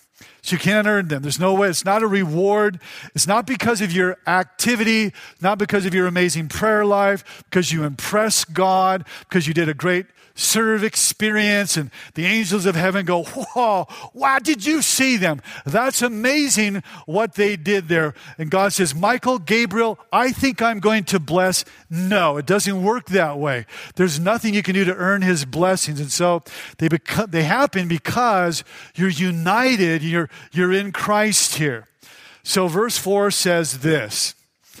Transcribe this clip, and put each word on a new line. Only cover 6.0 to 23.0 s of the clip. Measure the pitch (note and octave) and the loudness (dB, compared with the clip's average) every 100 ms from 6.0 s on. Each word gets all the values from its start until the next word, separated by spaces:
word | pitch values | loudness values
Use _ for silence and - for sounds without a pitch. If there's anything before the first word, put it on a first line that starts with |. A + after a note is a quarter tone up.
| F3+ | 0
amazing | F3 F3+ E3 D#3 | 2 0 0 -6
prayer | - G#3+ G#3+ G#3 | -2 2 2 2
life, | G3+ G3 G3 - - - | 2 2 0 -6 -20 -2
because | F#3 D3 | 0 0
you | D#3+ | -2
impress | D3 C3+ - G#3 A3 - | -4 -6 -2 0 2 0
God, | - E3 F#3 F#3 F#3 F#3+ - - | -2 0 2 4 2 0 -6 -16
because | - F#3 D3+ | -2 0 0
you | |
did | E3 D#3+ | 0 0
a | |
great | C#3 E3+ F3+ F#3+ _ _ | 0 0 0 -4 _ _
serve | - - A3 A3+ A3 | -6 0 2 2 2
experience | G#3+ - - - G#3+ G#3+ G#3 G3+ G3+ E3 | 0 0 -2 0 -2 2 2 2 0 -4
and | C#3 - - | -6 -12 -14
the | - F3 | -4 -2
angels | A3 G3 G#3 F#3 | 0 0 0 0
of | |
heaven | E3 F#3 G3 F3+ | 0 0 0 -2
go, | F3 | -2
"Whoa, | E3 C4+ G#3+ - A#3 F#3+ D3+ - - | -4 -10 -6 -2 0 0 -4 -12 -18
wow, | A#3+ C#4 C4+ | -2 0 2
did | C4 C4+ G#3 | 0 -2 0
you | D#4 | 0
see | - - C4 A#3 | 0 2 2 2
them?" | F3 C#3+ - - C#3 | 0 -2 -8 -12 -2
That's | F#3 B3+ - | 0 0 0
amazing | A#3+ G#3+ B3 D4 C#4+ G#3 G#3 G3 - E3 - | -2 0 0 2 2 2 0 -2 -8 -18 -4
what | F3 A3 - | -2 -2 0
they | G#3 G3 | 0 0
did | D3+ G3+ D#3+ | 0 -2 0
there. | E3+ D#3 - - - | 0 0 -4 -18 -10
And | D#3 | -2
God | F#3+ G3 | 2 2
says, | - F3 D3 | 2 -2 0
"Michael, | G3+ B3 B3+ B3 | 0 0 0 -2
Gabriel, | D#3 A3 A#3 G#3 A#3 G3+ - | 0 0 2 0 0 -2 -2
I | G3 B3+ | 0 0
think | - C4+ - | 0 -2 0
I'm | A#3 G#3+ | -2 2
going | G#3 A3 | 2 2
to | E3+ F#3+ | 2 -2
bless." | C#3+ E3+ F#3 F#3 - - _ | 0 2 2 0 -4 -16 _
No, | D#3+ F#3 G3+ E3 D3 | -6 0 2 2 0
it | C#3+ | 0
doesn't | G3+ G3 F#3+ | 0 2 0
work | F#3+ A#3 | 0 -2